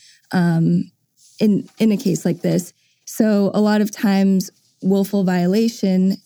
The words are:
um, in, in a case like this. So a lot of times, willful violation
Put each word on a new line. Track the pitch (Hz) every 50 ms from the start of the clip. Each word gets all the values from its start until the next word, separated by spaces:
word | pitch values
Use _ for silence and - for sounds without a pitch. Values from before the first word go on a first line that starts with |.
| _ - - _ _ - -
um, | 185 175 170 165 165 165 165 175 180 - - _ _ _ _ _ _ _ _ _ -
in, | 220 214 202 - - - _ -
in | 226 220 208
a |
case | 185 - 190 165 160 -
like | 180 - - -
this. | 175 165 180 175 - _ _ _ _ _ _ -
So | - - - 226 220 208 202 196 185 -
a | 196
lot | 214 208 214 214
of | 214 208
times, | - - - 202 196 196 196 196 190 185 180 - _ _ _ _ _ - -
willful | 185 196 196 196 196 - 202 190
violation | 185 180 180 175 180 190 220 226 233 226 - - 190 185 185 185 190 190 - _